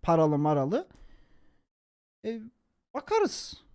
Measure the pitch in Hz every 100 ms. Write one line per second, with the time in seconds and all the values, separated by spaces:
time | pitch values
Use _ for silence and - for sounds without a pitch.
0 | - 165 156 147 151 147 135 226 370 -
1 | - - - - - _ _ _ _ _
2 | _ _ 214 226 220 _ _ _ _ 277
3 | - 440 415 - - - _